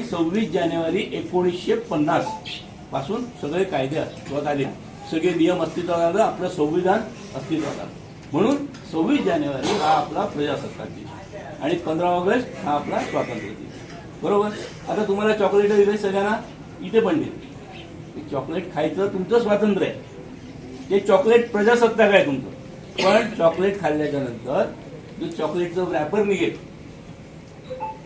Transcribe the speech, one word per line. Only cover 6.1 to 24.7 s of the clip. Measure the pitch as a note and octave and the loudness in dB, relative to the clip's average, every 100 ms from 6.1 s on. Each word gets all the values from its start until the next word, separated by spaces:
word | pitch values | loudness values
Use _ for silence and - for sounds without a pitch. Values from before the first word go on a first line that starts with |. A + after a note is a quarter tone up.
| G3 | 4
आपलं | F#3+ - F3+ | 2 2 -4
संविधान | - D3 F3 F3+ A3+ - - - C3+ | 0 2 2 4 2 0 -10 -12 -10
अस्तित्वात | C#3 D#3 C#3 B2+ | -4 -2 -2 -6
आलं. | F2+ - - - - | -10 -14 -18 -18 -4
म्हणून | D3 A3+ C#4+ - - - | 2 4 2 -2 -12 -6
सव्वीस | D#3+ G3 C#4+ | -2 2 2
जानेवारी | F#3 E3 C#3+ C3+ D#3+ | 2 2 0 -2 0
हा | G#3 - | 2 4
आपला | D3+ D3 D#3+ G3+ | 4 2 -2 -2
प्रजासत्ताक | D3 D3 B2 A2 - A2 | 0 -2 -2 -6 -10 -12
दिन | G#2 G#2 - - - - - | -12 -14 -14 -14 -14 -14 -6
आणि | D3 E3+ | -2 -2
पंधरा | D#3+ D#3+ F3 | 0 0 2
ऑगस्ट | F3 F#3 B3 - - | 2 2 2 0 -6
हा | - | -2
आपला | D3 - G3 | -2 0 -4
स्वातंत्र्य | - D3 - G#2+ G2 | -2 -2 -2 -6 -8
दिन, | - - - - - - - | -12 -14 -14 -16 -16 -16 -6
बरोबर? | E3 G3+ G#3 G#3 - - - | 0 2 2 -2 -10 -10 -4
आता | G#3 G3 | -2 0
तुम्हाला | G3+ G#3+ G#3+ | 2 2 4
चॉकलेट | F#3 G3+ G3+ | 4 6 6
दिले | G#3 G3+ G#3+ | 6 6 4
सगळ्यांना, | G3+ G3 G#3 A#3+ - - - - | 0 2 2 0 -4 -16 -16 -12
इथे | F3 A3+ | 2 4
पण | F#3 D#3 | 4 2
दिले. | - - - - - - - - - - - | -2 -6 -14 -16 -16 -16 -16 -16 -14 -12 -6
चॉकलेट | C#3 C3+ F3+ F3+ | -6 -4 -6 -4
खायचं | D3+ D3+ F#3+ G3+ | -2 -2 0 0
तुमचं | F#3+ F3 A#3 | 0 2 2
स्वातंत्र्य | G#3+ G3+ G#3+ F#3 C3 | 4 4 4 2 0
आहे, | - - - - - - - - - - | -4 -12 -16 -16 -16 -16 -16 -14 -12 0
ते | G#3 | 0
चॉकलेट | G#3+ F#3+ A3 A#3 A#3 | 4 6 8 6 6
प्रजासत्ताक | G#3 G#3 A#3 A3+ A3 G#3 | 2 4 6 4 6 6
आहे | F#3+ C#3+ | 8 6
तुमचं, | C3 - - - - - - | 0 -4 -12 -16 -16 -10 0
पण | F#3+ A3 A3 - | 4 6 4 4
चॉकलेट | E3 E3 G3 G3 | 2 4 0 2
खाल्ल्याच्या | D#3 D3+ D3 C#3 | 0 0 0 -2
नंतर | B2+ A2+ B2 E3+ - | -4 -6 -2 0 0